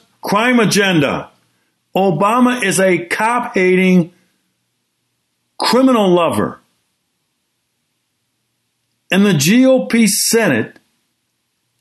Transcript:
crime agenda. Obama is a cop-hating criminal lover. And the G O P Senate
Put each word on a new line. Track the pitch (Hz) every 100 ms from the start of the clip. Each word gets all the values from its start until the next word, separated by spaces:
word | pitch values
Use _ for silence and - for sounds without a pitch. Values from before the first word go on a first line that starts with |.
| _ _
crime | - 202 240 247
agenda. | 190 196 196 170 131 90 - _ _ _ _ _ _ 180
Obama | 196 151 202 247 247 247
is | 196 180
a | 190 180 175
cop-hating | - 220 240 - 196 185 185 185 180 165 _ _ _ _ _ _ _ _ _ _ _ _ _ _ -
criminal | - 233 262 233 196
lover. | 175 160 107 76 - _ _ _ _ _ _ _ _ _ _ _ _ _ _ _ _ _ _ _ _ _ _ _ _ _
And | 185
the | 202
G | 156 147 240
O | 262 262 262
P | 233 220
Senate | - - 226 202 113 - - _ _ _ _ _ _ _ _ _ _